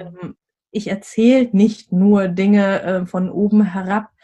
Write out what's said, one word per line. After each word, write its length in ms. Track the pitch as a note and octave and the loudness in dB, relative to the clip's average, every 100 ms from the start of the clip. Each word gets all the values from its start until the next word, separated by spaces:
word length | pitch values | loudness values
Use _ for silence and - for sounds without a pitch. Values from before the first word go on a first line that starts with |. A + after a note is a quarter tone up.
| F3 F3+ | -18 -16
ähm, 140 | F3 - _ _ _ | -16 -18 _ _ _
ich 160 | G#3+ G#3 | -10 -6
erzähl 600 | G3+ - - A#3 C4 A#3+ | -8 -8 0 4 4 2
nicht 380 | G3 G#3+ G#3 - | 2 2 0 -6
nur 360 | F3+ G3+ G3+ F#3+ | 0 2 2 0
Dinge, 540 | F3+ G3 G#3 G3 G3 | -2 2 2 2 -2
äh, 220 | - F#3 F3+ | -4 -6 -4
von 240 | F#3 F#3 | -6 -6
oben 340 | - G#3 G#3+ | -2 0 2
herab, 460 | G3 F#3+ F#3+ G#3 A3 _ | 0 -2 -6 -6 -6 _